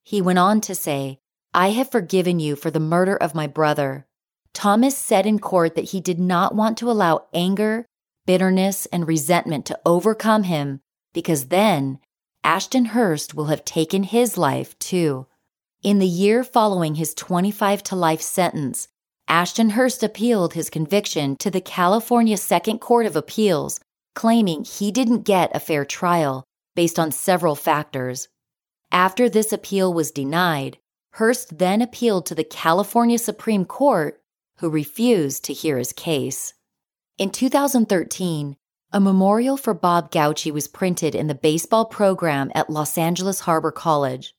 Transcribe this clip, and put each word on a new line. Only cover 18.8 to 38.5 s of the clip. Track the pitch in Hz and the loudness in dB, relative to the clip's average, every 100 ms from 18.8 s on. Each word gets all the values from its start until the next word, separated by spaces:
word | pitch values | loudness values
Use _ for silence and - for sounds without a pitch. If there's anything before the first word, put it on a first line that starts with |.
| - _ _ _ - | -12 _ _ _ 0
Ashton | 160 175 - 226 | 0 0 2 2
Hearst | 214 262 - | 4 0 0
appealed | 208 190 240 220 170 | -6 -2 0 2 0
his | 165 151 | -2 -6
conviction | 160 156 202 208 165 139 139 | -4 0 0 0 -2 -2 -2
to | 202 | -2
the | 185 | -4
California | 185 - 180 220 226 240 226 196 | -6 0 2 2 2 2 4 0
Second | - 175 190 220 | 0 0 0 -6
Court | - 240 | 2 2
of | 220 | 2
Appeals, | 151 - - 214 151 139 - _ _ _ | -2 -4 0 2 2 -2 -10 _ _ _
claiming | - 226 233 202 156 | -2 2 4 4 0
he | - - 202 | -8 -4 -2
didn't | 214 233 240 | 0 2 2
get | - 190 160 | 2 2 2
a | - | -2
fair | - 151 | -2 -2
trial | 139 - 175 175 143 131 - _ _ | -2 -2 0 2 0 -4 -10 _ _
based | - 170 175 | 0 0 0
on | 160 | -2
several | - - 180 165 | -2 0 2 2
factors. | 143 - 147 151 139 127 127 - _ _ _ _ _ _ | 0 0 0 -2 -6 -6 -8 -14 _ _ _ _ _ _
After | 180 190 185 247 | 2 2 2 2
this | 214 220 | 2 0
appeal | 196 - 196 185 | -6 -4 0 0
was | 170 143 | 0 -2
denied, | - 135 165 180 151 135 131 _ _ _ | -4 -2 0 0 -2 -6 -12 _ _ _
Hearst | - 220 240 - 156 | 0 0 0 -6 -2
then | 185 208 | 0 2
appealed | 240 - 233 190 - | -2 0 0 0 -2
to | |
the | 160 | -6
California | 156 - 165 175 202 233 233 233 | -6 -2 2 2 2 2 2 2
Supreme | 233 208 - 208 | -2 -6 -2 0
Court, | 175 - 285 208 147 - _ _ _ _ | -2 0 2 2 0 -6 _ _ _ _
who | 170 | -2
refused | 156 143 - 240 214 139 135 | -2 -4 -2 2 2 2 -4
to | - | -10
hear | 139 160 131 | -6 -2 -2
his | 123 | -4
case. | - - 147 127 135 - _ _ _ _ _ _ - | -8 -4 -4 -4 -8 -12 _ _ _ _ _ _ -6
In | 196 | -6
two | - 254 | -2 0
thousand | 285 285 262 214 | 2 2 2 2
thirteen, | 190 - - 185 156 143 | 0 -2 -6 -4 -4 -6